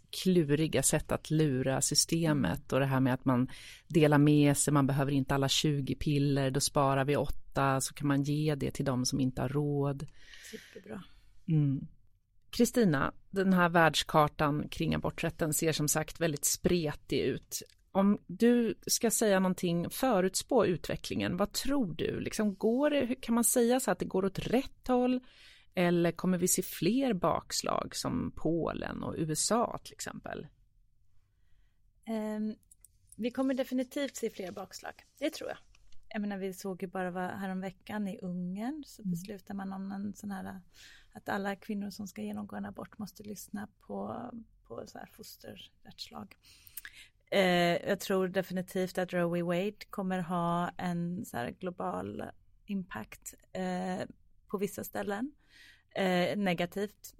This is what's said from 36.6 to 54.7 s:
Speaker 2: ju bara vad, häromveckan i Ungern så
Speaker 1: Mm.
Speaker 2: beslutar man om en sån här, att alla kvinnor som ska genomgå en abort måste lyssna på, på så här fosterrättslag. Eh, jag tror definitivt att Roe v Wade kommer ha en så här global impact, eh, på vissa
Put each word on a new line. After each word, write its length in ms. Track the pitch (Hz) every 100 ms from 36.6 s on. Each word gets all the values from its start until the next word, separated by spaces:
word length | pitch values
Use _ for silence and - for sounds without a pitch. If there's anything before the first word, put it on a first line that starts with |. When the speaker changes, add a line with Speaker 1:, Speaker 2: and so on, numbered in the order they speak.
| 196 180
Speaker 2:
ju 60 | 185
bara 240 | 190 180
vad, 180 | 180 180
häromveckan 800 | 202 190 185 190 185 - 214 202
i 120 | -
Ungern 640 | 185 180 175 196 233 311 277
så 160 | -
Speaker 1:
Mm. 100 | 202
Speaker 2:
beslutar 420 | 170 196 196 -
man 200 | 196 196
om 180 | 190 190
en 220 | 196 202
sån 180 | 196 208
här, 300 | 190 190 190 - - - - -
att 160 | - -
alla 260 | 214 196 196
kvinnor 340 | - 208 202
som 180 | 190 196
ska 140 | -
genomgå 340 | 208 208 202 202
en 100 | 202
abort 320 | 196 - -
måste 260 | 202 -
lyssna 440 | 208 196 - 208 208 _ -
på, 340 | 202 208 233 247 233 226 _ _
på 160 | 233 220
så 100 | -
här 120 | -
fosterrättslag. 1200 | - - - - 180 - _ - - - - 202 - - - - - - - - _ _
Eh, 560 | 202 185 175 175 175 -
jag 100 | 196
tror 280 | - 190 185
definitivt 720 | 190 185 185 180 190 185 -
att 160 | 180
Roe 200 | 180 170
v 100 | 175
Wade 420 | 170 175 202 - -
kommer 300 | - 190 185
ha 500 | 170 180 170 175 175
en 560 | - 180 170 175 180 -
så 120 | -
här 140 | 120 -
global 640 | 185 175 185 185 196 214 - - _ _ -
impact, 680 | 196 180 214 208 - - - _
eh, 540 | 190 185 180 185 185 - - - - _
på 100 | 196
vissa 260 | 196